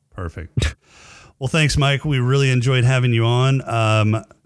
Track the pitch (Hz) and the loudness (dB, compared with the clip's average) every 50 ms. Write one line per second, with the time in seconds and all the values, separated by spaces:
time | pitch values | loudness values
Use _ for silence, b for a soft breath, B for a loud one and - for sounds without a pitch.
0 | _ _ - 98 90 78 - - 80 - _ - - 76 - B B B B B | _ _ -14 -12 -12 -12 -12 -14 -16 -8 _ -4 -4 -4 -4 B B B B B
1 | B B B B B B B - 135 123 - 160 151 135 - 151 135 139 139 127 | B B B B B B B -10 -6 -4 0 0 0 0 0 0 0 0 -2 -2
2 | - 151 143 127 123 123 139 139 139 131 127 127 113 135 131 127 120 131 131 127 | -2 -2 -2 0 0 0 2 2 2 2 0 0 0 0 2 2 2 2 2 2
3 | 123 123 117 113 113 117 120 123 131 135 135 131 - - 117 113 110 107 110 110 | 0 0 0 2 2 2 2 2 2 2 0 -2 -2 -4 -2 0 0 2 2 2
4 | 104 107 107 110 - - _ _ _ | 2 2 0 -2 -6 -10 _ _ _